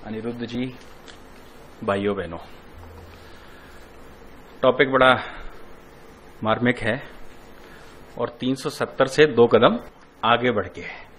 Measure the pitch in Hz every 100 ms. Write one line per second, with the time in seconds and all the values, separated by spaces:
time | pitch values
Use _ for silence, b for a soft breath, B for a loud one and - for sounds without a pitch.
0 | 104 110 113 120 117 120 127 - - -
1 | - - - - - - - - 107 101
2 | 101 98 85 85 - - - - - -
3 | - B B B B B B B B -
4 | - - - - - - 131 123 135 131
5 | 131 120 B B B B B - - -
6 | - - - - 107 110 123 110 113 123
7 | - - - - - - B B B B
8 | - - 120 - 127 135 156 - 113 -
9 | 131 - 151 120 117 113 123 120 - -
10 | - - 113 117 123 104 92 - 87 -
11 | -